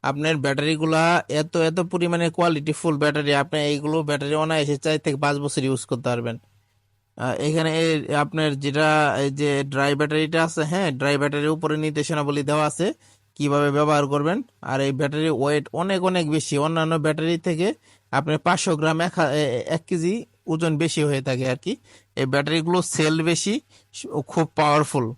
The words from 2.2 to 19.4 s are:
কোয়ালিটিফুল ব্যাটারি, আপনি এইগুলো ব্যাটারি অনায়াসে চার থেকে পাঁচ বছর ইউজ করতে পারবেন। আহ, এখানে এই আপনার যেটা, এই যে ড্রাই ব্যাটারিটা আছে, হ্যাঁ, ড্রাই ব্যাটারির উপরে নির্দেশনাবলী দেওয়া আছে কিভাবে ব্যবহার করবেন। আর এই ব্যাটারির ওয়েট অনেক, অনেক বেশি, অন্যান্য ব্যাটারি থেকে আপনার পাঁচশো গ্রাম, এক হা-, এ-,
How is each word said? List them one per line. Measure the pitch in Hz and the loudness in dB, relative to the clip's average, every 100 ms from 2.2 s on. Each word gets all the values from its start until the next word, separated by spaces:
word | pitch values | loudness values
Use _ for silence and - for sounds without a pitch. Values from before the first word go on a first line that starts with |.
| 170 | 0
কোয়ালিটিফুল | 165 170 156 151 151 170 147 | 2 0 2 -2 -2 0 2
ব্যাটারি, | 147 147 143 143 | 2 0 2 2
আপনি | 139 156 | 2 -2
এইগুলো | 147 147 147 160 | 0 -2 0 -2
ব্যাটারি | 147 143 143 151 | 0 -2 0 0
অনায়াসে | 156 160 143 143 | 0 0 0 -2
চার | 156 156 | 0 0
থেকে | 151 139 | -2 0
পাঁচ | 143 143 | 0 0
বছর | 143 - | -2 -2
ইউজ | 135 131 - | 0 -2 -2
করতে | 127 123 | -4 -2
পারবেন। | 120 117 117 _ _ _ _ _ _ _ - | -4 -4 -8 _ _ _ _ _ _ _ -6
আহ, | 127 120 | -4 0
এখানে | 147 160 160 160 | 0 0 0 2
এই | 165 156 - 147 | 2 0 0 -2
আপনার | 147 156 156 139 | 0 0 -2 0
যেটা, | 139 143 156 156 147 110 | -2 2 2 4 2 2
এই | 139 | -2
যে | 139 147 139 | 0 0 0
ড্রাই | 139 135 139 143 | -2 0 0 2
ব্যাটারিটা | 147 156 156 165 | 0 0 0 0
আছে, | 160 165 | 0 0
হ্যাঁ, | 151 175 185 | -2 0 -2
ড্রাই | 131 139 143 | 0 0 2
ব্যাটারির | 143 147 151 | 0 0 0
উপরে | 156 156 151 | 0 -2 -2
নির্দেশনাবলী | 156 151 147 156 143 143 | -2 -2 -2 -2 0 -2
দেওয়া | 143 151 151 | 0 0 0
আছে | - 180 320 _ _ _ - | 0 -2 -2 _ _ _ -4
কিভাবে | 143 143 147 | 0 2 2
ব্যবহার | 143 151 151 143 | 2 4 4 2
করবেন। | 143 147 202 269 _ | 0 0 -2 -4 _
আর | - 135 | -6 -2
এই | 139 | 0
ব্যাটারির | 135 147 151 160 | 0 -2 0 0
ওয়েট | 135 135 151 143 | 0 2 0 -2
অনেক, | 160 185 190 | -4 -2 0
অনেক | 185 185 156 | 0 0 0
বেশি, | 151 - 143 | 0 0 0
অন্যান্য | 151 165 160 165 | 0 0 0 0
ব্যাটারি | 151 156 160 170 | 0 0 0 -2
থেকে | 180 160 185 311 _ _ _ | -2 0 -2 -2 _ _ _
আপনার | 135 151 151 | -2 0 0
পাঁচশো | - 170 - 156 | 2 0 0 0
গ্রাম, | 156 160 | 0 0
এক | 170 175 | -2 0
হা-, | 156 | 0
এ-, | 147 | 2